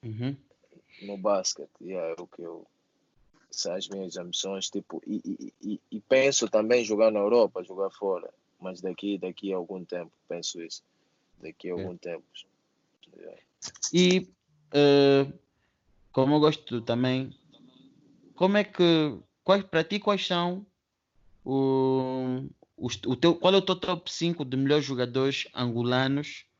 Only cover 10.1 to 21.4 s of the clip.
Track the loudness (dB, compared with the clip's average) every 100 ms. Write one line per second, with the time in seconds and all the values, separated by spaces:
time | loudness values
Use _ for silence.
10.1 | _ _ -8 -8 -10 -14 -16 _ _ _
11.1 | _ _ _ -18 -12 -10 -8 -8 -10 -12
12.1 | -12 _ -20 -20 _ _ _ _ _ _
13.1 | -20 -20 -20 _ _ -18 -10 -2 4 4
14.1 | 4 0 _ _ _ _ 4 6 8 6
15.1 | 6 2 -6 _ _ _ _ _ _ _
16.1 | 0 2 4 4 2 -6 -8 -2 -2 0
17.1 | -2 -6 -14 _ _ -20 _ _ _ _
18.1 | _ _ 0 2 2 0 4 4 6 2
19.1 | -4 _ _ 2 2 2 -2 0 -2 0
20.1 | -2 0 -2 -2 -4 -12 _ _ _ _
21.1 | _ _ _